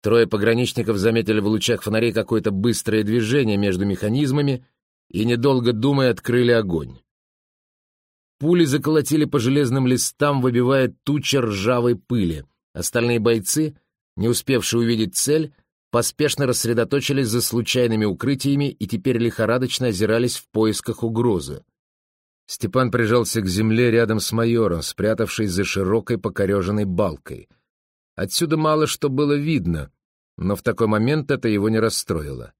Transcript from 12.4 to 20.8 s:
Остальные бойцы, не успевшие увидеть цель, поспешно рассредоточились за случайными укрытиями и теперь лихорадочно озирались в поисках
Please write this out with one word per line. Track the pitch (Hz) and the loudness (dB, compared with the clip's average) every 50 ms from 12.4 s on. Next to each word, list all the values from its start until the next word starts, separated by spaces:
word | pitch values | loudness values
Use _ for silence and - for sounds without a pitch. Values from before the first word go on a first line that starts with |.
| 69 _ _ _ _ _ _ | -10 _ _ _ _ _ _
Остальные | - 85 - - 120 117 120 120 117 | -8 -8 -2 -2 0 0 2 0 2
бойцы, | 104 117 117 113 - - - 151 160 151 147 _ _ _ _ _ _ _ _ | 2 2 2 0 -2 -2 -2 -2 -2 -2 -6 _ _ _ _ _ _ _ _
не | - 98 117 | -2 0 0
успевшие | 120 - - - 135 117 - - 117 117 | 0 -2 0 0 0 0 0 0 0 0
увидеть | 117 117 117 110 110 92 - | 0 0 0 0 -2 -2 -2
цель, | - - 139 147 160 160 143 _ _ _ _ _ _ _ _ | -4 0 0 0 0 0 -4 _ _ _ _ _ _ _ _
поспешно | - 117 113 - - - 151 143 - - 127 | -2 0 0 -2 -2 -2 -2 -2 0 0 0
рассредоточились | 123 123 - - 117 120 113 113 - 139 143 135 - 139 135 135 110 | 0 0 0 0 0 0 0 0 0 -2 -2 0 0 0 0 0 0
за | 110 123 | -2 -2
случайными | 117 - - 120 113 - - 131 123 117 113 107 110 | -2 -2 -2 -4 -2 -2 0 0 0 0 0 0 0
укрытиями | 104 90 - - 127 143 131 - 139 139 143 143 139 | -2 -2 -2 -2 -4 -2 -2 -2 -2 0 0 -2 -4
и | - _ 104 | -4 _ -6
теперь | 95 117 101 - 131 123 | -6 -6 -4 -2 0 0
лихорадочно | 117 117 117 - - 113 104 117 127 131 127 - - 131 | 2 0 -2 0 -2 0 0 0 0 -2 -4 -4 -2 -2
озирались | 120 101 90 107 104 110 117 123 120 - | -2 0 0 0 0 2 0 0 -2 -4
в | - - _ | -6 -12 _
поисках | - 107 110 110 101 - | 0 2 2 2 0 -2